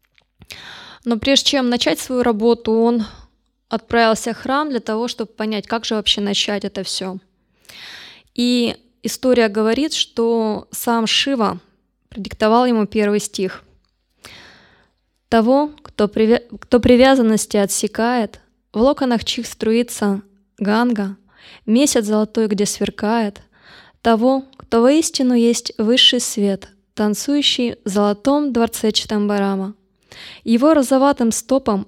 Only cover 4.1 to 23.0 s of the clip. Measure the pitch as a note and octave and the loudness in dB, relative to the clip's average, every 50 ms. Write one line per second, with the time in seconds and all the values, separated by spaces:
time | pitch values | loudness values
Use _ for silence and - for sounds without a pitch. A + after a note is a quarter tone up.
4.1 | A3+ - - A#3+ G#3+ - - A#3+ C4 C#4+ D4+ D4+ C4+ A3+ - - A3 A3 A#3+ A#3+ | 2 0 -2 -8 -8 -8 -6 -4 -2 -2 -2 -2 -4 -6 -6 -4 -6 -4 -4 -6
5.1 | - - A3 - _ - G#3+ G#3+ A3 G#3 - - A3+ A#3 A3 - A3+ G#3+ G3+ - | -6 -8 -10 -12 _ -8 -6 -4 -4 -6 -6 -4 -6 -6 -4 -4 -4 -4 -2 -2
6.1 | - G#3+ G3+ G3+ G3+ - - - G#3 G3 - G3 - G3 F#3 - - - F#3+ F#3+ | -2 -2 -2 -2 -2 -2 -2 -4 -4 -4 -6 -8 -8 -8 -8 -8 -8 -8 -8 -8
7.1 | F#3 F#3+ _ _ _ _ _ _ _ _ _ _ - - - - - - - - | -10 -12 _ _ _ _ _ _ _ _ _ _ -20 -20 -20 -20 -20 -20 -20 -20
8.1 | - - _ _ - - A#3+ B3 B3 B3 A#3 A3+ - - _ _ _ _ - A3 | -20 -20 _ _ -6 -4 0 0 2 0 0 -2 -4 -6 _ _ _ _ -10 -8
9.1 | - - - B3+ B3 A#3+ A3+ G#3+ G3 A3 G#3+ A3 A3+ B3+ D4 D#4+ - - - - | -8 -4 0 2 2 4 2 2 2 0 0 0 0 0 -2 -4 -2 -4 -6 -6
10.1 | - - A#3 A#3 A#3 A#3 A3 G#3+ G#3+ - - - - - - B3 A#3 A#3 A3+ G#3 | -4 -2 -2 0 0 0 0 -2 -4 -6 -8 -12 -12 -8 -2 -2 0 0 0 0
11.1 | - - - C#4 C#4 A#3+ G#3+ F#3+ F3+ F3+ _ _ _ _ _ _ _ _ _ _ | 0 0 0 0 0 0 0 -2 -2 -6 _ _ _ _ _ _ _ _ _ _
12.1 | - A3+ F#3+ - - - A3 G#3+ A3 A#3+ B3+ B3 A#3+ A3 G#3 G3 - A3 G#3 G#3 | -14 -12 -12 -10 -6 -2 2 4 4 4 4 2 2 0 0 -2 0 0 0 0
13.1 | G#3 G#3 G#3 - - - F#3+ F#3 - - - _ _ _ _ _ _ _ _ _ | 0 -2 -4 -6 -6 -6 -6 -6 -6 -10 -20 _ _ _ _ _ _ _ _ _
14.1 | _ _ _ - - - - - - - _ _ _ _ _ _ _ _ _ _ | _ _ _ -20 -20 -20 -20 -20 -20 -20 _ _ _ _ _ _ _ _ _ _
15.1 | _ _ _ - A#3 A3+ G#3+ A#3 C4 C#4 D4+ D4+ D4 - _ - - - G#3 G3+ | _ _ _ -2 0 2 4 4 4 2 2 0 -6 -14 _ -14 -4 -2 -2 -2
16.1 | G#3 A3 A3 G#3+ A#3 A#3+ - - - G3 - - - B3 A3+ A#3+ B3 A#3+ B3+ C4+ | 0 0 2 2 2 2 0 -6 -20 -16 -6 0 0 2 4 6 6 6 6 6
17.1 | C4+ C4+ A#3 A3 A3 G#3 - - - G#3 G3+ F#3+ - - - G#3 G#3+ - A3 A#3+ | 6 4 4 2 2 0 -2 0 0 0 0 0 -2 -4 -4 -6 -4 -2 -2 0
18.1 | B3 B3 G#3+ G3+ - - _ _ _ _ _ _ - G#3+ A#3 C#4 D4+ - C#4 B3+ | 0 -2 -2 -4 -6 -14 _ _ _ _ _ _ -2 2 2 2 2 2 0 0
19.1 | A#3+ A3 - - - - A3+ - - - A3+ A3 A3+ A#3 A#3+ A#3+ - - G#3+ G3+ | 0 -2 -2 -4 -6 -6 -8 -10 -8 -4 -2 0 2 2 0 -2 -4 -4 -2 -2
20.1 | G3 G3 - - _ _ _ _ _ - G3+ G3 G#3+ A3+ A#3+ B3 A#3+ G#3 G3+ G3 | -2 -4 -6 -14 _ _ _ _ _ -6 -2 0 0 0 2 0 0 -2 -4 -6
21.1 | G3 - _ _ _ _ - - - - - - A3 B3 D4 C#4+ - B3+ G#3+ G#3 | -6 -12 _ _ _ _ -20 -20 -20 -12 -4 0 2 4 4 4 2 0 0 2
22.1 | G#3+ G#3+ G#3+ G#3+ - A3+ A3 G#3 G#3 F#3+ G#3 G3 - - G3+ G3 - - | 0 0 0 0 0 -2 0 0 0 -2 -2 -2 -2 -4 -4 -6 -4 -4